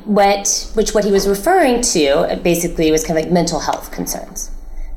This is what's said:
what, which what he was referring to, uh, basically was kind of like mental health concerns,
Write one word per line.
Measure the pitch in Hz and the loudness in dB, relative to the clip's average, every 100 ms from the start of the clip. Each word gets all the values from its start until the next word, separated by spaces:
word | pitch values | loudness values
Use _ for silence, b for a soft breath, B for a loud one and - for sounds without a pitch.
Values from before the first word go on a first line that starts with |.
| - | -2
what, | 202 202 202 202 - - | 4 4 2 0 -4 -4
which | - 214 | -2 0
what | 220 202 | 0 2
he | |
was | 196 196 | 2 2
referring | 196 320 381 294 240 | 0 2 4 4 2
to, | 247 175 143 | 0 2 2
uh, | 147 - - | 2 0 0
basically | 175 170 170 - 160 | 0 0 -2 0 2
was | 156 - | 2 0
kind | 160 | -2
of | |
like | 160 | 2
mental | 175 170 156 | 0 2 -2
health | - - - | -4 -6 -6
concerns, | - 180 - - - - - - b b | -8 -8 -8 -10 -12 -10 -10 -10 b b